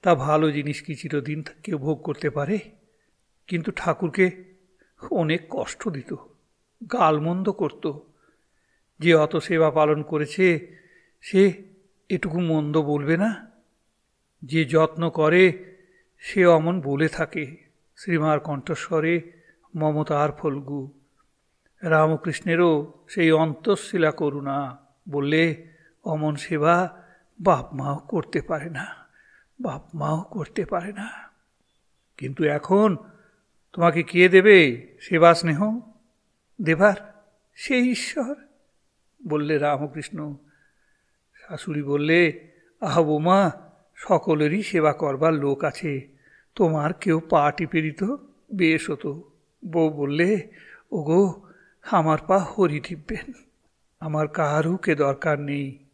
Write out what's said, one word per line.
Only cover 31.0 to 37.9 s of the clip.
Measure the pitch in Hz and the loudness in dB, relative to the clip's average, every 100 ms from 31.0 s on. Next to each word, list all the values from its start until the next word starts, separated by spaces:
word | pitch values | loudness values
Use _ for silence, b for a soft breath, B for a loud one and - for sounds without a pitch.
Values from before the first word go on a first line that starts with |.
| 220 - - _ _ _ _ _ _ _ _ - | -14 -16 -20 _ _ _ _ _ _ _ _ -14
"কিন্তু | 131 135 | -12 -4
এখন | 151 147 - 196 214 175 b b b b b _ _ | -2 -2 2 4 4 0 b b b b b _ _
তোমাকে | - 170 160 | 0 2 2
কে | 160 175 180 | -2 4 8
দেবে | 185 202 190 147 120 - _ | 8 10 8 8 2 -10 _
সেবা | - 170 170 | -4 6 6
স্নেহ? | 165 165 151 214 226 - _ _ _ _ _ _ - | 6 2 -2 -2 -4 -10 _ _ _ _ _ _ -8
দেবার | 165 160 202 190 - - _ _ _ | -2 4 4 2 -8 -20 _ _ _
সেই | - - 254 247 | -18 -2 0 0